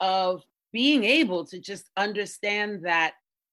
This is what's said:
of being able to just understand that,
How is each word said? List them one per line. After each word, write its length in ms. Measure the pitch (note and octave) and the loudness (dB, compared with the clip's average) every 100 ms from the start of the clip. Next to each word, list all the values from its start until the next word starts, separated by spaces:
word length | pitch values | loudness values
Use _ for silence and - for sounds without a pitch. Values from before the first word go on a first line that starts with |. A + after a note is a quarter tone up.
of 420 | F#3+ F#3+ F#3 F#3 - _ _ | 0 2 0 -2 -10 _ _
being 300 | A3+ C4+ D4 | 0 4 4
able 420 | G#3 D4+ A#3+ F3+ D3 | 4 2 2 -2 -6
to 140 | F3+ | -12
just 300 | E3+ G3 - - | -12 -14 -8 -4
understand 840 | G#3 G#3 G3 - G#3 G#3 G#3 G3+ F3 | -2 -2 -6 -6 -4 -2 -4 -6 -2
that, 280 | E3+ D#3+ - _ _ _ | 0 0 -4 _ _ _